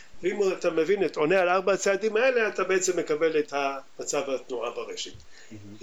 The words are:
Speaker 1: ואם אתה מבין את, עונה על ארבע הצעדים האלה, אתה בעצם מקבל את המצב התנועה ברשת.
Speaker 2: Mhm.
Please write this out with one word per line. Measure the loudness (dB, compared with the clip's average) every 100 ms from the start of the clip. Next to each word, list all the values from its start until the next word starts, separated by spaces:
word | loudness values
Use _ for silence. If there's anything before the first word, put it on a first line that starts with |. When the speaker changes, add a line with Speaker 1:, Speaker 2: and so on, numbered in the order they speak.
| -18 -6
Speaker 1:
ואם | -4 0 0
אתה | 2 0
מבין | 2 2 2 0
את, | 0
עונה | 2 4
על | 4
ארבע | 2 2
הצעדים | 2 2 2 2 2
האלה, | 2 2 0
אתה | 0
בעצם | 0 2 2 0
מקבל | 0 2 2 2
את | 0
המצב | 0 -2 -4 -10 -12 -4 -2 -2
התנועה | -4 -4 -6 -6
ברשת. | -6 -8 -8 -10
Speaker 2:
Mhm. | -12 -18 -18 -16 -16 -16 -10